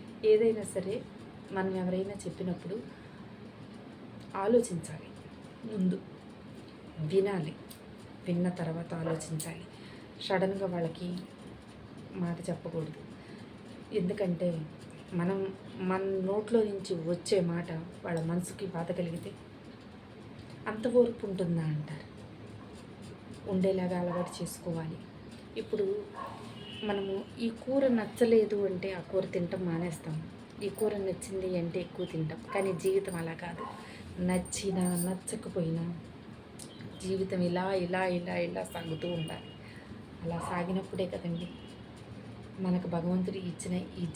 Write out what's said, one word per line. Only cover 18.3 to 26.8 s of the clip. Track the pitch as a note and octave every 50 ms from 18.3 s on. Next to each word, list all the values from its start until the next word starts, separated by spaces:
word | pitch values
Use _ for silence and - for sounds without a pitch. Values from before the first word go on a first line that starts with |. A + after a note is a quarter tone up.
| E3+ F3+ F3+ - - - G3+
బాధ | F3+ E3+ E3 E3 E3+
కలిగితే | F3 F3+ F3 E3 E3 - - - - - - - - - - - - - - - - - - - - - - - - - - - - - -
అంత | A3 G#3+ A3 -
ఓర్పు | A#3+ A#3 B3 A#3 A#3 - - -
ఉంటుందా | G3+ F#3 F3+ F3+ E3+ E3+ E3 D#3
అంటారు. | D#3 D3+ D3+ D3+ - D3+ - - - - - - - - - - - - - - - - - - - - - - - - - - - - - - -
ఉండేలాగా | F#3+ F#3 F#3 F#3+ F#3 F#3 F3+ F3+ F3+ F3
అలవాటు | F3 F3 E3+ F3+ F3 - - - F3
చేసుకోవాలి. | - - - - F3+ E3 E3 D#3+ D#3+ E3+ - - - - - - - - - - - - A3+
ఇప్పుడు | - - A3+ G#3 G3 F#3+ G3+ G#3 G3+ - - - - - - - - - - - - - - -